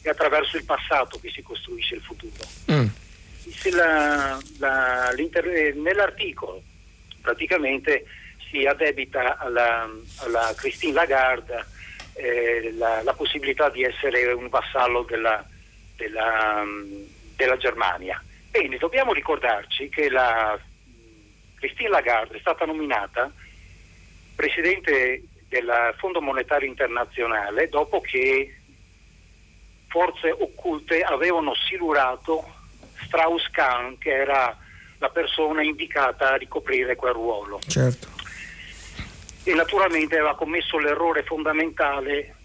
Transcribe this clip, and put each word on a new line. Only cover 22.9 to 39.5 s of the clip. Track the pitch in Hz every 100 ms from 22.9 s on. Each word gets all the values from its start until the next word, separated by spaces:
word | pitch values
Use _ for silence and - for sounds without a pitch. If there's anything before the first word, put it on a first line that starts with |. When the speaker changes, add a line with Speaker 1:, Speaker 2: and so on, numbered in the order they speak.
| 117 98 117 135 - - - - - - - - - - -
Speaker 1:
presidente | 151 - 165 190 165 135 127 131 - - -
del | 123 120 117 117 110
Fondo | 190 170
Monetario | 143 131 127 147 135
Internazionale, | 123 127 120 120 - 117 110 104 110 160
dopo | 147 151 -
che | - 131 131 135 139 - - - - - - - - - - - - - -
forze | - 320 - 160
occulte | - 415 - 359 151 - 165
avevano | 180 139 175 170 151 120 -
silurato | 185 170 147 131 127 - 160 - - - - - - -
Strauss-Kahn, | 165 165 170 - - 139 123 123 127
che | 156
era | 135 139 139 123 113 - - - -
la | 143
persona | 170 160 160 156 156
indicata | 151 147 165 147 131 120 135
a | 135
ricoprire | 135 - - 131 127 127
quel | 127
ruolo. | 117 117 107 104 101 -
Speaker 2:
Certo. | 135 127 123 - - - - - - - - - - - - - -
Speaker 1:
E | -